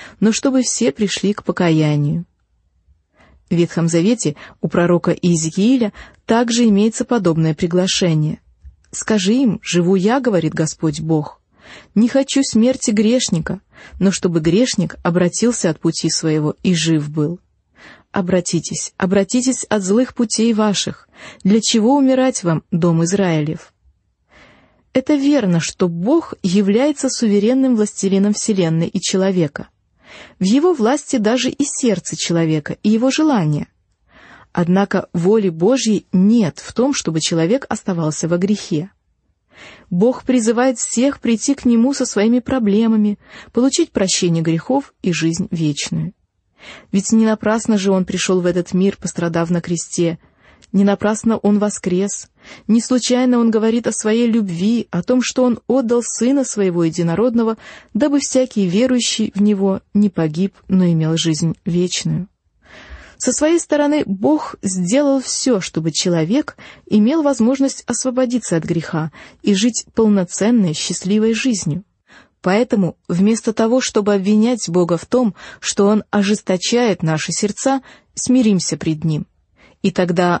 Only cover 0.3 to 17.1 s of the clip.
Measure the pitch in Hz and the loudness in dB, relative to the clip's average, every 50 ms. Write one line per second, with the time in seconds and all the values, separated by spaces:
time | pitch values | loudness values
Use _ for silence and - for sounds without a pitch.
0.3 | 220 - - 277 254 262 247 - - - 226 254 - - 214 190 - - - 196 | 2 2 0 0 2 2 0 0 -2 -2 -2 -2 0 0 -2 -4 -2 -2 -2 -2
1.3 | 208 - - - 175 - 185 170 160 156 156 151 151 147 147 147 160 170 175 - | -2 -2 -4 -6 -2 0 2 2 2 2 2 2 0 0 0 -2 -4 -4 -8 -10
2.3 | _ _ _ _ _ _ _ _ _ _ _ _ _ _ _ _ _ _ _ _ | _ _ _ _ _ _ _ _ _ _ _ _ _ _ _ _ _ _ _ _
3.3 | _ _ _ _ 180 170 175 165 - 180 165 165 165 170 165 208 247 226 - 156 | _ _ _ _ 0 0 0 0 0 -2 0 0 2 2 2 2 0 0 -2 -4
4.3 | 143 - - - - _ - 160 - - 170 175 175 170 - 180 165 - - 180 | -4 -6 -12 -20 -10 _ -6 -2 0 2 2 4 2 2 2 0 -2 0 0 0
5.3 | 170 160 160 160 - - 196 233 269 254 233 202 - - - - - _ _ - | 0 0 0 -2 -2 0 2 2 2 2 0 -2 -4 -8 -18 -20 -20 _ _ 0
6.3 | 220 233 247 233 233 233 240 226 202 196 208 226 214 - 240 - 247 233 185 175 | 0 0 2 0 2 2 4 4 4 4 2 2 0 -2 -2 -2 -2 0 2 2
7.3 | 160 160 160 160 160 - - 170 175 180 185 190 - - 196 175 160 156 151 151 | 2 2 2 0 0 -2 -2 0 0 0 0 0 0 0 0 0 2 2 0 -2
8.3 | - - _ _ _ _ - - - _ _ _ - - - - 220 214 180 190 | -4 -6 _ _ _ _ -20 -20 -20 _ _ _ -14 -10 -4 -2 0 0 2 2
9.3 | 226 254 277 233 175 - - - - 175 175 175 196 190 175 214 240 285 247 247 | 2 2 2 0 0 -2 -4 -2 0 0 2 2 2 2 2 2 0 0 0 0
10.3 | 208 170 160 156 170 165 160 156 - - - 160 147 160 156 160 165 151 151 - | 0 0 0 -2 -2 -2 -4 -4 -4 -4 -4 -4 -4 -4 -2 0 0 0 -2 -4
11.3 | - - _ _ _ _ _ - - - - _ _ 196 226 233 - 269 277 - | -12 -20 _ _ _ _ _ -20 -20 -20 -20 _ _ 0 0 2 2 0 0 0
12.3 | - 269 277 - - 220 220 247 262 262 - - 214 208 214 214 240 254 240 - | 0 -2 -2 0 2 2 2 2 2 0 -2 -2 0 2 2 2 2 2 0 0
13.3 | - 165 160 - 190 190 - _ _ - - - - - 185 196 180 - - 185 | -2 -2 -2 -4 -8 -10 -12 _ _ -20 -20 -20 -6 0 0 0 0 0 -2 -2
14.3 | 165 165 156 165 160 208 254 247 - - 175 160 - - - 175 165 180 175 175 | 0 0 0 2 2 2 2 2 0 -2 -4 -4 -6 -6 -4 -2 0 2 0 0
15.3 | - - 220 240 233 - - 180 156 - - 170 165 - - 160 - - - 160 | 0 0 0 0 0 0 -2 -2 -2 -2 -2 -4 -2 -2 -4 -4 -4 -2 -2 -2
16.3 | 156 156 151 151 - - - 185 180 165 156 165 165 156 147 147 | 0 0 0 -2 -4 -2 -2 0 0 0 0 0 0 0 -2 -4